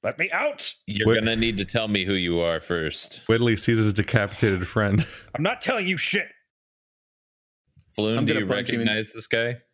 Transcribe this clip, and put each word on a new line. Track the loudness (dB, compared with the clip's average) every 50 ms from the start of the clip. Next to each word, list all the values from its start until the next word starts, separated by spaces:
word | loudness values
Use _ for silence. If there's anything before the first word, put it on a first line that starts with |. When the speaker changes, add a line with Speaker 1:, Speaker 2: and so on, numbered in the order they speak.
| -4
Speaker 1:
Let | -6 -4 -2
me | -4 -2
out. | -2 -2 -2 -2 -4 -4 -6 -6 -6 _ _
Speaker 2:
You're | -8 -4 0 2
Speaker 3:
Wait. | 4 4 4
Speaker 2:
gonna | 2 0 0
need | 0 0 0 0
to | -2 -6
tell | -2 -2 -4 -2
me | 0 0 0 2
who | 0 0
you | 0 0 0 0 0
are | 0 0 -2 -2
first. | -2 -4 -2 -2 -2 -2 -4 -6 -10 -10 -12 -12 0 0
Speaker 3:
Wait | 2
till | 4 4
he | 2 2
sees | 2 2 2 2
his | 4 4 2 2
decapitated | 0 -2 2 2 0 0 0 -2 0 2 2 2 0 -2
friend. | -2 0 0 4 6 6 4 4 0 -6 -20
<laughs> | -20 -12 -6
Speaker 1:
I'm | -2 -2
not | -2 -2 -2
telling | -4 -2 -2 -2 0
you | -2 0
shit. | 0 0 0 0 0 -2 -4 -12 _ _ _ _ _ _ _ _ _ _ _ _ _ _ _ _ _ _ _ _ _ _ _ _ _ _ _ _ -20 _ _ _
Speaker 2:
Floon, | -2 0 0 2
Speaker 4:
I'm | 2 2
Speaker 2:
do | 2 0
Speaker 4:
gonna | 0 0
Speaker 2:
you | -2
Speaker 4:
punch | -2 -2 -2 -2
him | -2 0
in | 0
Speaker 2:
recognize | 0 0 0 -4 -6 -10
this | -14 -6
guy? | -2 0 0 0 -2 -4 -8 _ _